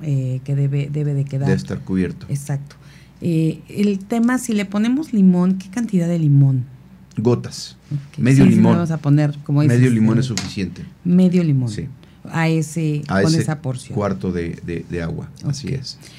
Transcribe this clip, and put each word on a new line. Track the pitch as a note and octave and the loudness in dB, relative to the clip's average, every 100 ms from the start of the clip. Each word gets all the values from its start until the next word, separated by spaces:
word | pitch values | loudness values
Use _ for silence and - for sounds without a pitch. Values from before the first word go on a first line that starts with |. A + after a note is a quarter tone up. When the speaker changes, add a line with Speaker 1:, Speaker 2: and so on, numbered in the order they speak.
Speaker 1:
Eh, | D#3+ C3+ B2+ B2+ | -4 -4 -2 -6
que | C3 | -4
debe, | C#3 C#3 C#3+ C#3+ | -2 -2 -2 -4
debe | D3 D3 | -4 -2
de | C#3 C#3 | -2 -4
quedar. | C3+ C#3 | -2 0
Speaker 2:
Debe | F#2+ | -2
estar | - F#2+ | -2 -8
cubierto. | - F#2+ F2+ - - | -4 -2 -2 -4 -8
Speaker 1:
Exacto. | C#3 - C#3 C#3+ - - - - - | -8 -6 -8 -8 -18 -20 -20 -20 -8
Eh, | F3 D#3+ D#3+ - - | -2 0 0 -2 -8
el | - G#3 G3 | -2 0 0
tema, | G3 A#3 A#3 B3+ | -2 0 0 0
si | B3 | -2
le | G#3+ | -4
ponemos | G3 G#3 A3+ C4 D#4 | -2 -2 0 -2 -2
limón, | G#3+ F#3+ F3+ F3+ F#3+ | 4 4 6 2 0
¿qué | - | -4
cantidad | A#3+ A#3 F#3 E3+ | -6 -2 0 0
de | F3 | 0
limón? | D#3 C#3 C#3 C3 B2 - - - - - | 4 6 6 2 -4 -12 -20 -20 -12 -2
Speaker 2:
Gotas. | A2 A#2+ - - - - - | 0 0 -2 -12 -16 -18 -10
Speaker 1:
Ok. | D3 - - | -10 -10 -2
Speaker 2:
Medio | C#3+ C3+ | 2 6
Speaker 1:
Sí, | A#2+ | 6
sí, | A2+ | 6
Speaker 2:
limón. | - | 6
Speaker 1:
vamos | - E3+ | 4 2
a | D#3+ | -2
poner, | C#3+ D3 D3 D3 | 2 4 2 -2
como | - C#3+ | -2 2
dices, | D3 A#2+ | 4 4
Speaker 2:
Medio | B2+ | 4
limón | A2+ A2 A2+ | 4 4 2
Speaker 1:
eh, | |
Speaker 2:
es | B2 | 0
suficiente. | G#2 - - F#2 - - - | -4 -6 -6 -6 -8 -16 -8
Speaker 1:
medio | F3 F3+ F#3 F3+ | 0 4 4 4
limón. | E3 C#3 A#2+ | 2 0 0
Speaker 2:
Sí. | G#2 D#2+ - - - - | -4 -10 -14 -20 -20 -10
Speaker 1:
A | E3 D#3+ | -4 0
ese, | D#3+ D#3 E3+ D#3+ D3 D3 | 0 -2 -4 -2 -4 -2
Speaker 2:
A | F#3+ | 2
Speaker 1:
con | D#3 | 2
Speaker 2:
ese | D#3+ | 2
Speaker 1:
esa | - D#3 | 0 -4
porción. | C3+ B2+ - | -6 -8 -6
Speaker 2:
cuarto | G2+ G2+ F#2+ F#2+ | -4 -2 -2 -4
de, | F2+ E2+ E2 F2 | -4 -6 -8 -8
de, | E2+ - | -8 -8
de | E2+ | -6
agua, | E2 D#2+ - - C#3+ | -6 -8 -12 -10 -8
así | - F#2 | -6 -6
Speaker 1:
Ok. | |
Speaker 2:
es. | - - - - | -8 -8 -16 -20